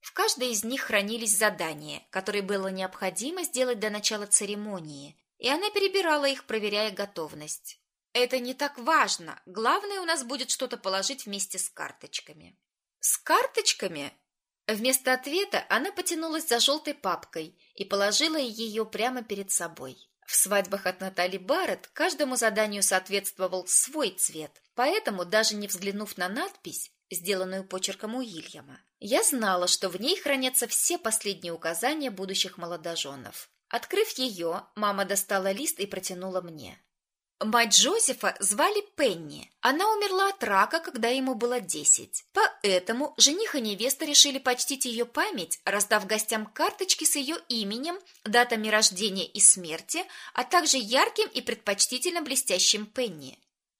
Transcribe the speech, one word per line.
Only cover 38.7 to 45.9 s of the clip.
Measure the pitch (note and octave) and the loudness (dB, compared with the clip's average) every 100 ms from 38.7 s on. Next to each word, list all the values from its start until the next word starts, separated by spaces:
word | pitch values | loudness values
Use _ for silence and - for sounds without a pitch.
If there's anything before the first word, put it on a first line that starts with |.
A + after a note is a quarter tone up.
| G#4 - - | 2 -2 0
Пенни. | C4 E3 D3+ D3 - - | 2 2 -6 -12 -16 0
Она | B3 D4 G#4+ | 2 4 4
умерла | G#4 G4+ F#4+ G4 | 2 2 2 2
от | G4 | 0
рака, | G#3 G3 G#3+ E4 | 2 4 4 2
когда | F4+ A#3 A#3 | -4 -2 0
ему | C4+ C4 | 2 0
было | A3 A#3+ B3 | 0 0 -2
десять. | F3 D#3 C#3+ - - - - | -4 0 4 4 2 -12 -2
Поэтому | F#4+ A4 - G3+ F3+ F#3 A#3+ D4 - | 2 2 2 2 2 2 -2 0 6
жених | C4+ F4 A4 | 6 6 0
и | C#4+ | -2
невеста | A3 G3 A#3+ - | -2 -2 -2 -2
решили | D4+ C#4+ C#4+ C4+ | 4 6 6 4
почтить | C4 B3 - C4+ | 0 0 0 -2
ее | B3 A3+ | -4 -2
память, | A#3 D4+ G#4 C4+ D#3+ - | -2 0 -2 -2 -4 -4
раздав | G3 G3+ G3+ | 0 0 4